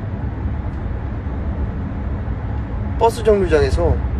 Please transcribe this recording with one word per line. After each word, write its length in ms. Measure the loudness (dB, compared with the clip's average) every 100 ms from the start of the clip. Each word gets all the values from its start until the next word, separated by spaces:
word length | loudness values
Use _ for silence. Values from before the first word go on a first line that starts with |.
| -6 -4 -4 -4 -4 -2 -4 -4 -6 -6 -6 -6 -4 -4 -4 -2 -2 -2 -4 -4 -4 -4 -4 -4 -4 -4 -4 -4 -2 2
버스 240 | 2 4
정류장에서. 880 | 4 6 6 4 4 4 4 2 0 -2